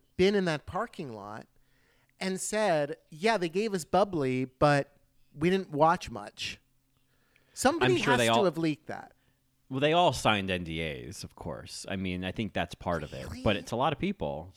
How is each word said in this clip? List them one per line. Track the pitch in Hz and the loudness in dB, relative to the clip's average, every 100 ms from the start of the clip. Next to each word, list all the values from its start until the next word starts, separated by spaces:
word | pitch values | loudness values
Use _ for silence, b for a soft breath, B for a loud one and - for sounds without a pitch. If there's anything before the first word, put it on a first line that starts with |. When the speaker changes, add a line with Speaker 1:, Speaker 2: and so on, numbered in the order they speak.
| _ - | _ 2
Speaker 1:
been | 185 | 4
in | 202 180 | 4 2
that | 151 - | -2 -4
parking | 180 226 - 151 | -6 -6 -8 -12
lot | 107 101 110 - _ _ _ _ _ _ - | -10 -12 -12 -16 _ _ _ _ _ _ -8
and | 190 190 | -4 -4
said, | - 214 208 160 143 - _ | -4 0 2 2 0 -6 _
"Yeah, | 156 202 220 | -4 0 0
they | 175 | 0
gave | 170 220 196 | -2 -2 -4
us | 151 | 0
bubbly, | 180 202 180 135 127 131 | 2 2 2 0 0 -2
but | - 147 143 139 _ _ _ _ 143 | 2 4 4 0 _ _ _ _ -2
we | 165 | 0
didn't | 190 185 | 0 -2
watch | 147 156 175 - | 4 4 4 -2
much." | 117 104 - - - _ _ _ _ _ _ _ _ _ | -12 -12 -12 -12 -12 _ _ _ _ _ _ _ _ _
Somebody | - 254 330 370 359 | 0 0 4 2 4
Speaker 2:
I'm | |
sure | - | 4
Speaker 1:
has | 247 | 4
Speaker 2:
they | 113 | 4
Speaker 1:
to | |
Speaker 2:
all | 113 180 | 6 4
Speaker 1:
have | 160 | 2
leaked | 165 147 - | -2 -2 -8
that. | 98 - _ _ _ _ _ - | -14 -14 _ _ _ _ _ -8
Speaker 2:
Well, | 131 | 0
they | 147 | 2
all | 165 175 | 4 4
signed | 123 123 107 95 | 4 2 2 2
N | 90 | -2
D | 85 80 | -2 -4
As, | 82 67 60 95 | -4 -6 -12 -14
of | - - | -14 -12
course. | - 62 90 - - | -10 -10 -12 -14 -8
I | 95 | -6
mean, | 95 90 | -4 -4
I | 92 | -4
think | 92 107 | -6 -6
that's | - 87 - | -4 -4 -6
part | 95 85 | -4 -4
of | 73 | -4
it. | 67 65 | -12 -12
Speaker 1:
Really? | 80 | -4
Speaker 2:
But | - 101 | -2 -2
it's | - | -2
a | 117 | -2
lot | 147 | -2
of | 151 | -2
people, | 190 202 76 71 87 | -6 -4 -6 -6 -10